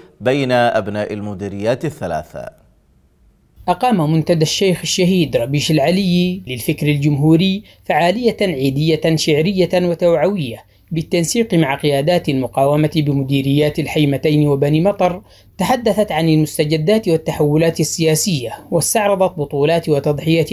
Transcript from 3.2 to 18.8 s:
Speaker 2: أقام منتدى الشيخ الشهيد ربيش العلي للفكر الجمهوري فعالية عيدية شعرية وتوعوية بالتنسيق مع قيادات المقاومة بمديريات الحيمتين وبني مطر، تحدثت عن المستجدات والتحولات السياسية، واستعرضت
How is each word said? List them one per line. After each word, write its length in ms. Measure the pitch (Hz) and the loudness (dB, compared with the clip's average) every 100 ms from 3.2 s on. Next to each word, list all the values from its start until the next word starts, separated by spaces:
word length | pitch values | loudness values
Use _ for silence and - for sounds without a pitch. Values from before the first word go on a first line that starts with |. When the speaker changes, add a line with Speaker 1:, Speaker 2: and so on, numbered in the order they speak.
| _ _ _ - 180 | _ _ _ -8 -4
Speaker 2:
أقام 440 | 180 254 196 151 | -2 0 2 2
منتدى 300 | 160 151 165 | 0 2 2
الشيخ 380 | 156 - 196 170 | 0 0 0 0
الشهيد 560 | 151 - 180 185 139 117 | -2 0 2 2 2 -2
ربيش 340 | 120 147 156 | -2 -2 0
العلي 720 | 156 143 185 185 175 180 185 127 | 2 2 2 2 0 0 -4 -8
للفكر 400 | 123 - 156 147 | -6 -4 -2 0
الجمهوري 760 | 147 147 135 156 165 190 190 - - | 0 0 2 4 4 2 -2 -8 -10
فعالية 520 | - 156 170 214 233 - | -2 0 0 0 -2 0
عيدية 760 | 196 135 139 135 160 156 165 156 | -2 0 0 0 0 0 0 0
شعرية 540 | - 147 156 185 175 | 2 2 2 0 0
وتوعوية 920 | 180 175 165 175 165 175 202 127 110 - _ _ | 0 0 0 2 2 2 0 -6 -10 -16 _ _
بالتنسيق 640 | 165 156 175 165 240 226 | -6 -2 -2 0 0 0
مع 200 | 170 139 | 2 2
قيادات 540 | 139 147 139 151 175 156 | 0 0 0 2 0 0
المقاومة 640 | 131 123 135 139 151 151 160 | -2 -2 0 2 2 0 0
بمديريات 800 | 147 139 131 139 135 143 147 156 | 0 -2 0 0 2 2 0 -2
الحيمتين 720 | 143 156 143 135 156 151 147 | -2 0 0 2 2 2 2
وبني 320 | 143 143 156 | 2 2 2
مطر، 420 | 190 202 180 180 - - - - | 0 0 -2 -2 -10 -20 -14 -4
تحدثت 540 | 180 254 226 196 208 | -2 0 0 0 0
عن 160 | 160 165 | 0 2
المستجدات 800 | 156 151 - 151 160 156 220 190 | 2 2 -2 -2 0 2 0 2
والتحولات 720 | 165 165 147 151 151 165 165 | -2 -2 -2 0 2 2 0
السياسية، 680 | 156 - 156 151 208 147 113 - - | -2 0 0 0 0 -4 -6 -12 -4
واستعرضت 680 | 170 | -4